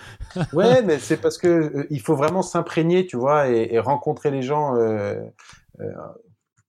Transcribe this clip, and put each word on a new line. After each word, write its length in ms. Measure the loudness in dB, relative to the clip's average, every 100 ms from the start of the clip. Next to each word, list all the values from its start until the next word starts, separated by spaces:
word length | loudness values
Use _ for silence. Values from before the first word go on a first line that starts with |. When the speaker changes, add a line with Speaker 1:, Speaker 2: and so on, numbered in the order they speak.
| -14 -16 -12 -6
Speaker 1:
<laughs> 180 | -4
Speaker 2:
Ouais, 280 | 2 4 4
mais 160 | 4 0
c'est 180 | 0 -2
parce 200 | -2 0
que, 100 | 2
euh, 400 | 2 2 -2 -6
il 120 | -6
faut 140 | -2 0
vraiment 260 | 2 0
s'imprégner, 640 | -2 -2 -2 0 2 2 0
tu 100 | -2
vois, 320 | 2 2 4
et, 200 | 2 2
et 80 | 0
rencontrer 500 | 0 -2 -2 -2 -2
les 100 | -2
gens, 340 | -2 -2 0 0
euh, 460 | 0 0 -4 -6 -10 -16 -20 -20 _ -14
euh, 60 | -12 -12 -16 -20 _ _ _ _